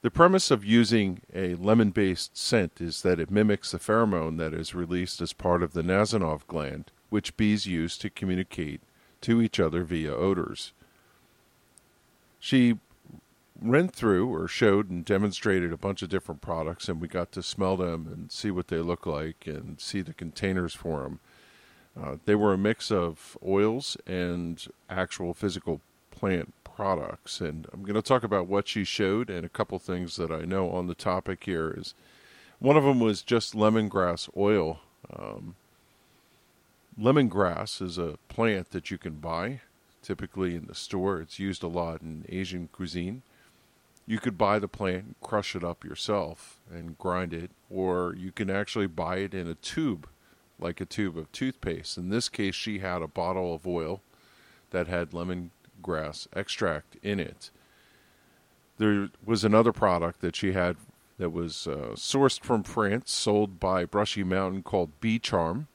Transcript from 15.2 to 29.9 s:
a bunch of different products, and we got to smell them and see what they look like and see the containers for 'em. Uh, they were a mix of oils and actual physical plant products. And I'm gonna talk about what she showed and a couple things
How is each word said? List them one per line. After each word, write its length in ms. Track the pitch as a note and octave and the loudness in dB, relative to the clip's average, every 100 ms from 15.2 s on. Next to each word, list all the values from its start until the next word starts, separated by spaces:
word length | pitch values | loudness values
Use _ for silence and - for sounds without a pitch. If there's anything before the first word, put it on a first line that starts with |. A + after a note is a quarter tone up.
| G#2 F#2 A2+ F#2+ E2+ | 2 0 0 2 0
a 40 | E2 | -2
bunch 240 | G2 F#2+ | -4 -4
of 60 | F2+ | -4
different 320 | F#2+ - D#2 | -4 -4 -12
products, 480 | - E2 D#2+ F2 - | -6 -4 -4 -6 -6
and 140 | E2 | -6
we 80 | E2+ | -4
got 240 | F2+ F2 | -4 -4
to 100 | - | -6
smell 320 | F2 - F#2 F#2+ | -8 -2 0 2
them 320 | F2+ E2 D#2+ | 0 -2 -8
and 240 | E2 - | -12 -12
see 200 | - G#2+ | -6 -4
what 180 | F2+ F2+ | -4 -2
they 80 | E2+ | -2
look 280 | E2+ F2 - | -2 -4 -2
like 400 | D2+ D#2+ D#2+ - | -4 -6 -10 -12
and 340 | D2+ D#2+ D#2 | -10 -10 -12
see 180 | - G2+ | -8 -6
the 140 | F2+ | -6
containers 600 | - E2+ - G2 F#2 F2 | -10 -12 -4 -2 0 -2
for 300 | - F2 D2+ | -6 -6 -4
'em. 160 | C2+ - _ _ - - _ _ _ - | -6 -10 _ _ -20 -20 _ _ _ -12
Uh, 140 | D2 C#2+ | -10 -8
they 120 | - G#2 | 2 4
were 180 | G#2 | 6
a 40 | F#2+ | 4
mix 320 | G#2 A2+ - | 2 0 0
of 480 | G#2 F2 D#2+ - - - | 0 0 -4 -16 -12 0
oils 520 | G2 G#2+ A#2+ C#3 - - | 2 4 2 -6 -10 -6
and 600 | F#2 F2+ F2 E2+ E2 - - _ | -4 -2 -2 -4 -8 -12 -18 _
actual 440 | F#2 F#2 - F2 | -4 -4 -4 -6
physical 480 | F2 G#2 F2+ - D2+ _ _ _ | -2 -2 -2 -4 -4 _ _ _
plant 440 | - G2 F#2 - - | -4 0 0 -2 -14
products. 800 | - - G2+ F2+ - - - - | -20 -4 0 0 -2 -10 -12 -6
And 260 | E2 D#2 D#2 | -6 -6 -12
I'm 100 | - | -12
gonna 180 | G2 G#2 | -2 -2
talk 220 | - C3 | 4 2
about 240 | A2+ G2+ F2+ | 4 0 2
what 220 | G2 - | 0 0
she 160 | - F#2 | -2 -2
showed 440 | - G2 G#2 A#2 | 0 2 2 -2
and 160 | F#2 E2+ | -6 -8
a 40 | |
couple 280 | - G#2+ F#2 | -4 -4 -4
things 360 | - | -6